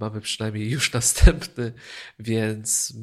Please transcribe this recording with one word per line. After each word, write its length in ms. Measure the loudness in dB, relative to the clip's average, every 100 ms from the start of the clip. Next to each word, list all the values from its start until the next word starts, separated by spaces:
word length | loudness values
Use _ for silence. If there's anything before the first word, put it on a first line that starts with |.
mamy 200 | -8 -8
przynajmniej 500 | -8 -4 -4 -4 -4
już 220 | -2 -2
<laughs> 20 |
następny, 800 | 0 -2 8 8 8 -2 -6 -6 -8 -16 -18 -18 -12
więc 760 | -2 0 0 -2 -2 -2 -2 -4